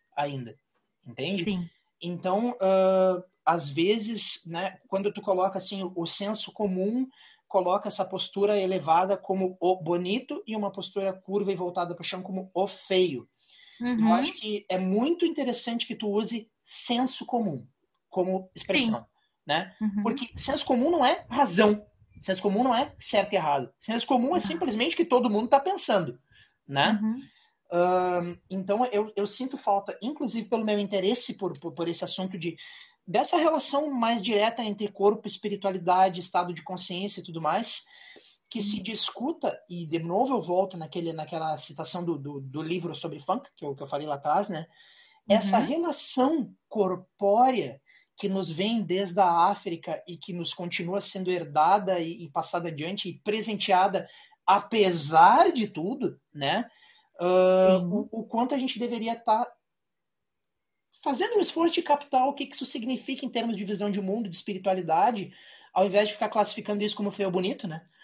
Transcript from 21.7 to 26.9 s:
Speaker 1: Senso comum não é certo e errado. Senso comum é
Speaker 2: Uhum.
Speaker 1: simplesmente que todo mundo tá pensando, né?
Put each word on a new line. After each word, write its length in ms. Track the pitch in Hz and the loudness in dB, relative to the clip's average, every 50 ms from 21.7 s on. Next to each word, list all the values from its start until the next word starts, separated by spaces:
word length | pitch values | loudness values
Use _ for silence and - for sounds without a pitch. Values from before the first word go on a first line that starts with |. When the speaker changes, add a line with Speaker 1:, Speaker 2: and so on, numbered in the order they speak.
| 208 208 - - _ _ _ _ _ - | 6 2 -2 -14 _ _ _ _ _ -12
Speaker 1:
Senso 200 | - - 190 185 | -4 -4 -4 0
comum 220 | - 208 190 214 254 | 0 0 2 2 2
não 120 | 262 233 | 2 2
é 200 | 233 285 - - - | 2 0 -2 -6 -10
certo 340 | - - - 208 190 - - | -6 0 2 2 2 2 0
e 20 | |
errado. 360 | 180 160 151 143 139 127 - _ _ | 0 2 2 0 0 0 -4 _ _
Senso 260 | - - 220 240 - | -8 -4 -4 -4 0
comum 300 | - 269 233 233 277 349 | 2 2 2 2 2 2
é 40 | 359 | 2
Speaker 2:
Uhum. 0 | |
Speaker 1:
simplesmente 560 | - - 320 339 370 269 208 220 254 330 - | 0 0 -2 -2 -2 -2 0 0 0 0 0
que 100 | - 339 | 0 2
todo 240 | - 254 254 240 247 | 4 4 4 4 4
mundo 180 | 202 208 233 233 | 2 0 4 4
tá 100 | 277 277 | 4 4
pensando, 600 | 277 359 403 370 - - 226 196 165 131 - - _ _ _ - - _ _ _ _ | 4 2 0 0 2 2 2 2 2 0 -6 -12 _ _ _ -20 -20 _ _ _ _
né? 360 | - 139 139 147 185 | -4 0 2 2 4